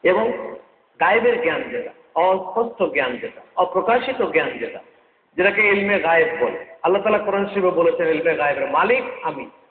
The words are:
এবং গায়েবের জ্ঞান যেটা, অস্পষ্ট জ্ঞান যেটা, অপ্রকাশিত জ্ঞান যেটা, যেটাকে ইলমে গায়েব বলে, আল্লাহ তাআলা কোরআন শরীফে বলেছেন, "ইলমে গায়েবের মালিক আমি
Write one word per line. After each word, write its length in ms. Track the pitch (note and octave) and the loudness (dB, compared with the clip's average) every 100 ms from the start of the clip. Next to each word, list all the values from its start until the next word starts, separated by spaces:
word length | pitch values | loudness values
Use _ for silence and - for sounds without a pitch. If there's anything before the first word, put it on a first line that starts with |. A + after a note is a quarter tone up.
এবং 300 | E3 G3 A3+ - - - - _ _ _ | 2 2 0 -4 -10 -14 -20 _ _ _
গায়েবের 420 | E3 A3+ A#3+ - | 2 4 2 2
জ্ঞান 200 | E3 D3 | -2 -4
যেটা, 280 | - A#2+ - - _ | -6 -8 -10 -14 _
অস্পষ্ট 800 | D#3+ F3+ F#3+ - A3 A#3 - F3 | 0 2 2 -2 -4 -4 -2 -2
জ্ঞান 240 | C#3+ B2+ A#2 | 0 -2 -4
যেটা, 240 | A2+ - - - | -10 -14 -8 -2
অপ্রকাশিত 640 | F3+ F#3 - A#3+ C4 B3+ | 0 0 2 0 0 -2
জ্ঞান 360 | F3+ D#3 C3+ - | 0 0 -2 -6
যেটা, 240 | A2+ - - _ _ _ _ D#3 | -10 -10 -18 _ _ _ _ 0
যেটাকে 320 | F#3 G3+ G#3 | 0 2 2
ইলমে 300 | G3+ G3+ G3 | 2 2 0
গায়েব 460 | D#3+ E3 D#3 - | 4 4 4 0
বলে, 200 | B2 - - - | -4 -4 -14 -4
আল্লাহ 200 | E3 G3 | 0 2
তাআলা 160 | G#3 G#3 | 2 0
কোরআন 280 | G#3 G3 G3 | 0 -2 -2
শরীফে 240 | G3 F#3 | 0 0
বলেছেন, 380 | E3 E3 E3 E3 | 2 2 2 0
"ইলমে 260 | D#3 E3 | 0 0
গায়েবের 360 | D3 D3 C#3 C3+ | 0 0 0 0
মালিক 320 | D3 F#3+ B3+ - - | 0 2 0 -2 -8
আমি 240 | D#3+ C#3+ A#2 _ _ | -8 -8 -14 _ _